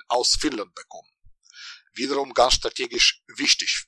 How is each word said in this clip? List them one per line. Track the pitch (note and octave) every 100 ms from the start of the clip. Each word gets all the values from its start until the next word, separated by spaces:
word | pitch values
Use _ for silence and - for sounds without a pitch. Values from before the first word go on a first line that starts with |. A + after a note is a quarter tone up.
| -
aus | B2 B2 -
Finnland | D3+ A#2 G2
bekommen. | - - - - _ - _ _ - - - _
Wiederum | - C3 C#3+ C#3
ganz | A#2+ B2
strategisch | - B2 - B2 B2 - - -
wichtig, | - C#3+ - - -